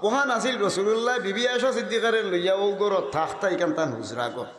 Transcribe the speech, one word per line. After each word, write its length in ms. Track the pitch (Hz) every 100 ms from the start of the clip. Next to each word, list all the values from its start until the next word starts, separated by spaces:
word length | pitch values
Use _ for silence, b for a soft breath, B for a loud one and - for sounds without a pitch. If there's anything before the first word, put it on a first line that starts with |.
ওখান 280 | 202 254 277
আছিল 340 | 233 233 240 196
রসুল্লাহ 540 | 175 202 220 233 247
বিবি 280 | 190 196 240
আয়েশা 260 | 247 262
সিদ্দিকারে 500 | 226 202 220 226 226
লইয়া 300 | 208 175 180
ও 180 | 190 202
গরত 320 | 196 208 190 -
থাকতা, 380 | 143 156 - 202
ইখান 240 | 175 170
তান 200 | 151 156
হুজরা 360 | 113 107 117 120
গর। 160 | 117 110